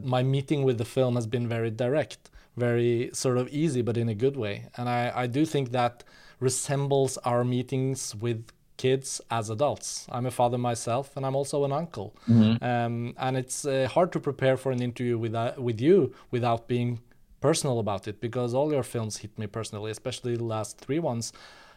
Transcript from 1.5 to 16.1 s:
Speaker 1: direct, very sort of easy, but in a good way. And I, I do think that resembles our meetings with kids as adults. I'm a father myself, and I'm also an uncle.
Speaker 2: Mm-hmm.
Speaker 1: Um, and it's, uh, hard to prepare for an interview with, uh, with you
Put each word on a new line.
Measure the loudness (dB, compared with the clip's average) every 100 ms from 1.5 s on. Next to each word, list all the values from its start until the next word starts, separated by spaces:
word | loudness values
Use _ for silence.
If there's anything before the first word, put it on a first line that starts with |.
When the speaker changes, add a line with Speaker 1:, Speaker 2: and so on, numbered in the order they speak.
| -2 -2
Speaker 1:
direct, | 0 0 0 -2 -8 -20 -20 -12 -2
very | 2 4 4 2 0
sort | -2 0 2
of | 0
easy, | 0 0 2
but | 0 0
in | 0
a |
good | 2 0 0
way. | -4 -4 -10 -6
And | -2
I, | 0 0
I | -2 0
do | 0
think | 2 0 0
that | 2 0 -2 -20 -20 -18 -2
resembles | -2 0 -2 -2 2 2 0 -2
our | 0 2
meetings | 2 0 -2 -2 -2 -4 -8
with | -4 -4 -4 -8 -20 _ -2
kids | 0 2 -2 -10 -4
as | -4 -2
adults. | 0 0 0 -6 -10 -8
I'm | -4 -2
a |
father | 2 2 2
myself, | 0 -2 -2 -2 -4 -6
and | -2
I'm | -2
also | -2 0
an | 0
uncle. | 0 -4 -8 -10 -6 4
Speaker 2:
Mm-hmm. | 6 6 4
Speaker 1:
Um, | 0 0 0 -2 -6 -4
and | -2 -2
it's, | -4 -6 -2
uh, | 0 2
hard | 2 2
to | 0
prepare | -4 0 2 2
for | 0
an | -2
interview | -2 -2 -2 0
with, | -2
uh, | -2 -4 -2
with | -2 2
you | 6 6 4